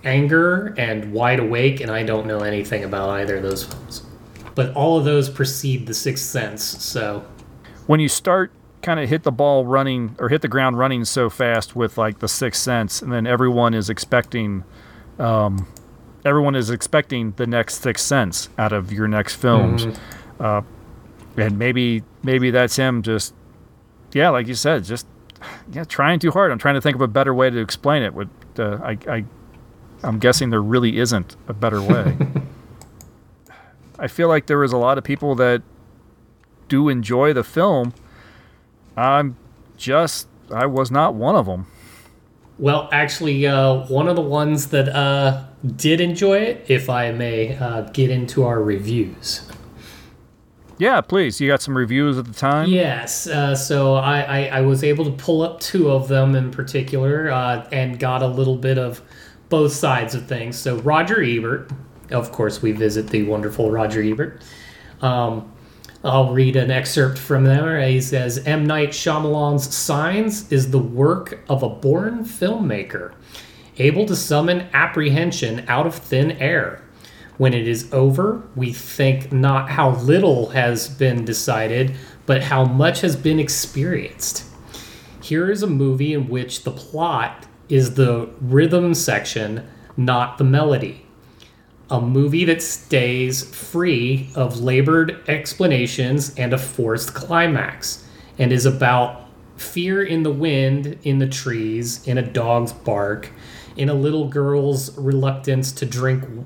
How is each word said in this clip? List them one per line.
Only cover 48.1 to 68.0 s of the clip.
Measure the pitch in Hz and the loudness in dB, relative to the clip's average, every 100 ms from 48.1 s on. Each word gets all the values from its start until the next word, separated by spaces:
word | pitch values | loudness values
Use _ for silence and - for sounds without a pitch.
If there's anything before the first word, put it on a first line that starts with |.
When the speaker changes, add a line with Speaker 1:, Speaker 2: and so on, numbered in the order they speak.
Speaker 1:
into | 127 120 - | 0 -2 0
our | 123 113 | 0 2
reviews. | 107 98 104 120 95 - - - - - - - - - - - _ _ _ _ - - | 0 -2 -2 -2 -2 -6 -10 -10 -12 -20 -20 -20 -20 -20 -20 -20 _ _ _ _ -20 -2
Speaker 2:
Yeah, | 208 226 | 2 2
please. | - 196 151 - | 2 0 0 0
You | 139 | 2
got | 139 | 2
some | - 131 | 0 -2
reviews | 117 131 147 131 | 0 2 2 0
at | |
the | 120 | -6
time? | 107 135 147 175 | -4 0 2 2
Speaker 1:
Yes. | 185 160 117 117 - 170 | 2 2 -2 -6 -8 -4
Uh, | 147 143 | 0 0
so | 135 - 143 135 | 0 0 2 4
I, | 135 135 143 | 4 2 0
I, | 139 139 | 0 -2
I | 135 135 | -2 2
was | 131 135 | 2 2
able | 147 147 | 2 2
to | 151 | 0
pull | 135 - 160 | -2 0 0
up | 165 - | 0 -4
two | - 190 151 | -4 2 2
of | 135 131 | 2 2
them | 135 135 | 2 4
in | 131 127 | 2 0
particular, | - 131 139 131 131 135 147 156 | -6 -4 -4 -2 -2 0 0 0
uh, | 131 123 120 - | 0 0 -4 -4
and | 135 127 120 | -4 -2 -2
got | 127 127 | -2 0
a | 131 | 0
little | 123 131 127 | 0 0 0
bit | 131 131 | 0 0
of | 123 120 - - - - - | -2 -8 -18 -20 -20 -20 -2
both | 156 147 | 2 2
sides | - 147 123 117 | 2 0 0 0
of | 123 | -6
things. | - 120 117 123 | -6 -6 -6 -6
So | 135 120 | -4 -2
Roger | 131 156 175 220 | 2 2 2 0
Ebert, | 131 117 113 139 - 139 - - - | 2 0 -2 -4 -6 -14 -14 -20 -4
of | 127 120 | -4 -4
course, | - 107 - | -2 -2 0
we | 113 | -2
visit | 104 110 104 107 | 0 0 0 -2
the | 110 | -2
wonderful | 104 107 104 - 110 | 0 -2 -2 -2 0
Roger | 113 107 110 | 0 0 0
Ebert. | 107 110 156 - - - - - - - | 0 0 -4 -8 -20 -20 -20 -20 -20 -2
Um, | 131 123 117 113 107 - - - - - | 0 0 -2 -4 -10 -20 -20 -20 -20 -6
I'll | - 131 127 | 2 4 4
read | 127 131 | 4 4
an | 131 127 | 4 2
excerpt | 131 131 147 131 131 | 0 0 2 2 0
from | - 135 | -2 4
there. | 135 139 160 160 | 6 4 2 0
He | 131 131 | 2 2